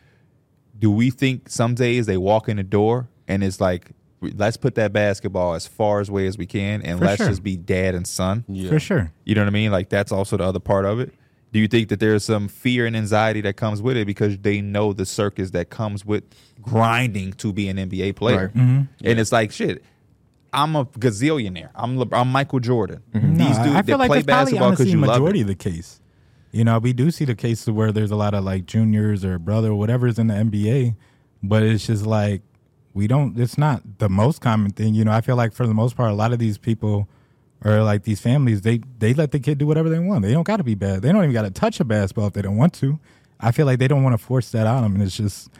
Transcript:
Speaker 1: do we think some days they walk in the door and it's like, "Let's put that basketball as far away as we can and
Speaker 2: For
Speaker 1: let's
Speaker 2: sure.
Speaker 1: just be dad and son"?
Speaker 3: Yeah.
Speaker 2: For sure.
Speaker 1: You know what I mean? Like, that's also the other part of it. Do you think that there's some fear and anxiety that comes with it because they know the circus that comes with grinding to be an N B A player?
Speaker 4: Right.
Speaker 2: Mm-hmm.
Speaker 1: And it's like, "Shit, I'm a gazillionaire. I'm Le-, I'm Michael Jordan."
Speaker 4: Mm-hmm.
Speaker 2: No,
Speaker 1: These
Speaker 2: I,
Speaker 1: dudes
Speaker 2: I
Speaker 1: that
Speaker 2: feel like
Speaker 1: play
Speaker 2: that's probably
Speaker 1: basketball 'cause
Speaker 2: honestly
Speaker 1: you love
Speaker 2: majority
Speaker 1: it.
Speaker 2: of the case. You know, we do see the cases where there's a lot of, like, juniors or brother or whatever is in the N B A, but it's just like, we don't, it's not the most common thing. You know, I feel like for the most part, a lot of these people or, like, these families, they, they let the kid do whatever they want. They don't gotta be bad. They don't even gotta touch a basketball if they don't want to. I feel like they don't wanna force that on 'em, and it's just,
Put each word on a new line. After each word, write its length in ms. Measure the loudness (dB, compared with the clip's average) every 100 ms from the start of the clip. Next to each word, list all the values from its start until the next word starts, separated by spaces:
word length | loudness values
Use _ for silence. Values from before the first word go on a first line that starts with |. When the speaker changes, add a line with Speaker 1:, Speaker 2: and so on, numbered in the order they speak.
| _ _ _ _ _ _ _ -2
Speaker 1:
do 120 | 0
we 180 | 2 0
think 400 | 0 -2 -2 -6
some 260 | -2 -2 0
days 300 | 0 0 0
they 120 | 0
walk 320 | 2 2 0
in 80 | -4
the 60 |
door 440 | 0 2 2 0 -4 _ -6
and 160 | -2
it's 180 | -2 0
like, 300 | 0 -2 -6 -20 _ _
"Let's 360 | -10 -2 -2 0
put 180 | -2 0
that 160 | 0
basketball 600 | 2 0 0 -4 -2 -2
as 140 | -2 -8
far 340 | -2 0 0
away 240 | -2 -2 -2
as 100 | -4
we 80 | -6
can 360 | -4 -4 -4
and 180 | -6 -2
Speaker 2:
For 60 | 0
Speaker 1:
let's 120 | 2
Speaker 2:
sure. 100 | 0
Speaker 1:
just 160 | -2
be 120 | -4 -6
dad 360 | -2 -2 0 -2
and 120 | -6
son"? 360 | -4 -2 -2 -6
Speaker 3:
Yeah. 220 | -8 -2
Speaker 2:
For 100 | -2
sure. 320 | 0 -2 -2 -6 -2
Speaker 1:
You 100 | 0
know 60 |
what 60 | 2
I 40 |
mean? 200 | 0 0
Like, 180 | 0 0
that's 220 | -2 0
also 260 | -2 -2 -2
the 60 |
other 160 | -2 -2
part 260 | 0 0 0
of 140 | -2
it. 140 | -6 -12 _ _ _
Do 60 | 0
you 80 | 2
think 220 | 2 0
that 100 | 0
there's 240 | 2 2
some 240 | 0 -2 -4
fear 380 | -4 -2 0 0
and 100 | -2
anxiety 460 | 0 2 2 0
that 160 | -4 -4
comes 240 | -4 -2
with 160 | -2 -2
it 100 | -2
because 300 | -2 -2 0
they 220 | -2 -2
know 320 | -2 -2 -2
the 120 | -2 -4
circus 460 | -2 -4 -4 -6
that 180 | -4 -6
comes 360 | -6 -8 -6 -6
with 180 | -6 -6 _ _ -18
grinding 720 | -2 2 4 2 0 -4 -8
to 180 | -6 -6
be 140 | -4 -4
an 100 | -4
N 120 | -6
B 120 | -4
A 80 | -4
player? 380 | -2 0 0 0 2
Speaker 4:
Right. 80 |
Speaker 2:
Mm-hmm. 180 | 2 2 0 -2 0
Speaker 1:
And 140 | 0
it's 120 | 2
like, 200 | 0 0
"Shit, 320 | -2 -4 -6 -12 _ _ _ _ _ _
I'm 220 | -2 0 0
a 100 | -4
gazillionaire. 840 | -2 -2 0 0 0 -4 -8 -12 -8
I'm 240 | -6 -2
Le-, 80 | 0
I'm 200 | 0 2
Michael 280 | 0 0 -2
Jordan." 440 | 0 0 -2 -6 -6
Speaker 4:
Mm-hmm. 240 | 0 2 4
Speaker 2:
No, 100 | 2
Speaker 1:
These 100 | 2
Speaker 2:
I, 60 |
Speaker 1:
dudes 120 | 2 2
Speaker 2:
I 60 |
Speaker 1:
that 40 | 2
Speaker 2:
feel 120 | 2
like 80 | 4
Speaker 1:
play 80 | 2
Speaker 2:
that's 80 | 4
probably 260 | 2 2
Speaker 1:
basketball 160 | 2 2
'cause 80 | 4
Speaker 2:
honestly 120 | 4
Speaker 1:
you 140 | 4 4
love 140 | 4
Speaker 2:
majority 200 | 2 2
Speaker 1:
it. 40 |
Speaker 2:
of 40 | 0
the 60 | -2
case. 440 | -4 -6 -10 -20 _ _ _ _ _
You 120 | 0 2
know, 140 | 2
we 120 | 2
do 200 | 0 0
see 120 | 0
the 120 | -4 -2
cases 340 | -2 -4 -2
where 240 | 0 0
there's 180 | 0 0
a 60 | 0
lot 160 | 0
of, 100 | -2
like, 220 | -2 -4 -2
juniors 580 | 0 2 2 0 -2
or 160 | -2 -4
brother 300 | -2 -2 0
or 40 | 0
whatever 300 | 0 0 0
is 140 | 0
in 80 | 0
the 60 | 0
N 140 | 0
B 200 | 0 0
A, 260 | 0 -2 -4 _ _ _ _
but 220 | -2 2
it's 240 | 2 0 0
just 180 | -2 0
like, 360 | 0 0 -4 -8 _ _ _ _
we 140 | -4 0
don't, 320 | 0 0 -2
it's 180 | -2 0
not 420 | 0 0 -6 -4
the 100 | 0
most 320 | 2 2 2
common 300 | 0 2 0
thing. 220 | 0 0
You 120 | 2 2
know, 80 |
I 80 | 2
feel 160 | 2 0
like 160 | 0
for 120 | 0 0
the 80 |
most 220 | 2 0 0
part, 160 | -2
a 20 |
lot 200 | 0 0
of 60 | 0
these 180 | -2 -2
people 500 | -4 -2 0 -2 -4 _ _ _ _ _
or, 200 | 2 4
like, 200 | 4 2
these 160 | 0 -2
families, 440 | 0 2 2 2
they, 180 | 2 0 -4 -2
they 140 | 0
let 180 | 2 0
the 80 | -2
kid 200 | -2 0
do 60 | 0
whatever 200 | 2 0
they 120 | 0
want. 240 | 0 0
They 100 | 2
don't 100 | 2
gotta 200 | 2 0 -2
be 100 | -2
bad. 280 | -2 0
They 100 | 2
don't 100 | 2
even 80 | 2
gotta 200 | 0 -2
touch 280 | -2 -2 0
a 60 | 0
basketball 420 | 0 0 -2 -2
if 60 |
they 80 | -2
don't 160 | -2 2
want 160 | 2
to. 260 | 2 -2 -2 -8 _ _ _
I 120 | 0
feel 120 | 2 2
like 140 | 2
they 80 | 2
don't 160 | 4
wanna 140 | 2 2
force 340 | 0 -2 -2
that 160 | 0 2
on 160 | 2
'em, 120 | 2 2
and 80 |
it's 120 | 0 -2
just, 340 | -4 -6 -14 -20